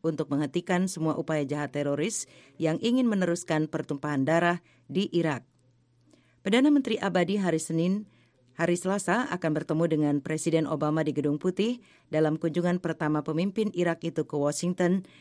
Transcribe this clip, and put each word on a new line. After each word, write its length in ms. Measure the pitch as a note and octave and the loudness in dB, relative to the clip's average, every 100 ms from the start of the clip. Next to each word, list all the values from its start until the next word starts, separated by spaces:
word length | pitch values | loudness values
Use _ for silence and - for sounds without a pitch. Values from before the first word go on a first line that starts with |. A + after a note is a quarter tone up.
untuk 320 | E3 D#3 C#3+ | -4 -4 -2
menghentikan 560 | C#3+ D3 F3 E3+ F3+ F#3 | -2 -2 -2 0 0 0
semua 240 | E3+ D#3 | -2 -2
upaya 320 | D#3 D#3+ D#3 C#3+ | -2 -2 -2 -2
jahat 240 | D3 C#3+ D3 | -4 -4 -4
teroris 480 | C#3+ C#3+ F#3+ - - - - - | -2 -2 -2 -4 -10 -16 -18 -4
yang 240 | D#3+ E3 | -2 0
ingin 240 | A#3 B3+ B3 | 0 2 2
meneruskan 640 | G3+ F3 F3 - D#3 D#3 | 2 0 -2 0 0 0
pertumpahan 560 | D#3 C#3+ C#3+ D3 C#3 C3+ | -4 -4 -6 -2 0 2
darah 320 | E3 F3 F3 _ _ - | 2 2 0 _ _ -6
di 160 | D3+ G3+ | -4 -2
Irak. 320 | E3+ D#3+ B2+ - _ _ _ _ _ _ _ _ _ | 0 0 -4 -10 _ _ _ _ _ _ _ _ _
Perdana 320 | G3 A#3 D4 | 0 4 6
Menteri 240 | C#4+ B3+ A3+ | 4 2 -2
Abadi 400 | F#3+ F3+ E3+ G3+ | 0 2 2 0
hari 240 | F#3 D#3+ | 0 0
Senin, 480 | - E3 F3 G3+ G#3 _ _ _ _ - | 0 0 2 0 -4 _ _ _ _ -2
hari 160 | E3+ | 0
Selasa 560 | F3 F#3 G3+ F3 G#3+ - | 0 0 -2 0 0 0
akan 240 | F3+ D#3+ | -2 -2
bertemu 320 | D3+ D3 D#3 E3 | -2 -2 0 2
dengan 300 | D#3 D3 C#3+ C#3 | 2 2 0 -2
Presiden 400 | D#3 E3+ D#3+ D3 | -4 0 0 0
Obama 400 | D3+ D3+ D#3 D#3 | -2 0 0 0
di 80 | |
Gedung 240 | D3 D3 D3 | 0 0 0
Putih 400 | F3+ F3+ A3 B3 - _ - | -2 0 -2 -2 -10 _ -4
dalam 320 | D#3 D#3 D#3 | 0 2 2
kunjungan 400 | E3 F3 F3 F3+ | -2 0 0 0
pertama 400 | E3 D#3 D3+ D3+ | -2 -2 -2 -2
pemimpin 480 | D3 D#3 G3 G#3 G#3+ F3 | -2 -2 -2 0 -2 0
Irak 240 | E3+ E3 | -2 -2
itu 240 | E3 D#3+ D3 | -4 -4 -2
ke 80 | |
Washington 720 | D3 C#3+ D3 F3 F3+ F3 F#3+ F#3 - | 0 0 0 -2 2 2 2 -2 -18